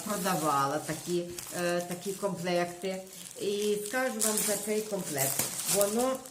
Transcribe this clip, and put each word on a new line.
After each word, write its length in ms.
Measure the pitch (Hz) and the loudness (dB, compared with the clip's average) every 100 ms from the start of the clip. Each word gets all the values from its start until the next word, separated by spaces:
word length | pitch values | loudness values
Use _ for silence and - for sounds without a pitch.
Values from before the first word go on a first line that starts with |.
| 202 | -2
продавала 720 | 196 185 175 151 139 139 147 | 0 2 2 4 4 2 0
такі, 460 | 156 151 175 175 175 - - 175 | -2 -6 -2 -2 -2 -8 -8 -2
е, 200 | 175 175 | 0 0
такі 320 | 175 175 196 | -2 -6 -6
комплекти. 880 | 190 202 170 180 175 175 - 190 190 - - - - | -2 -2 -2 0 2 0 -2 -4 -4 -8 -14 -12 -4
І 340 | 202 202 208 202 - | -2 2 2 2 0
скажу 280 | 254 262 | 0 0
вам 220 | 220 220 214 | 2 2 2
за 200 | 214 202 | 2 0
цей 240 | 214 214 | 0 0
комплект. 640 | 214 196 165 139 131 - - - - 190 | 0 -4 -2 0 0 0 -2 -2 0 4
Воно 400 | 202 226 262 262 - | 4 4 2 0 -6